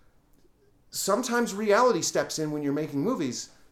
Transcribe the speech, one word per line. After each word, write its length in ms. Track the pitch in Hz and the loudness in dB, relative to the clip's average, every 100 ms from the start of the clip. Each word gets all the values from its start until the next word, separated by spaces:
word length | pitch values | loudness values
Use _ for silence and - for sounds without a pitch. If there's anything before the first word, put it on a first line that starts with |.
| _ _ _ _ _ _ _ _ _ | _ _ _ _ _ _ _ _ _
sometimes 640 | - - 214 240 240 214 | -6 0 0 0 0 -2
reality 480 | 196 214 202 254 175 | -2 2 4 6 2
steps 380 | - 160 143 - | 0 0 -2 -2
in 100 | 151 | -4
when 140 | 151 | -2
you're 100 | 143 | -2
making 300 | 143 151 139 | -2 -2 -2
movies 460 | 185 233 135 113 - - - | 0 0 -2 -6 -10 -18 -20